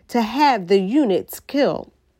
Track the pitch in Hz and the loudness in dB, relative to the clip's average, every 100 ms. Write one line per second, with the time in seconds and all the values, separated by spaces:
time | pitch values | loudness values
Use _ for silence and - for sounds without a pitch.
0 | _ 240 220 240 294 240 175 196 190 277 | _ -4 -2 2 2 2 2 0 2 0
1 | 262 175 - - - 277 233 - - _ | 2 0 -4 -14 -6 -2 0 -2 -10 _
2 | _ | _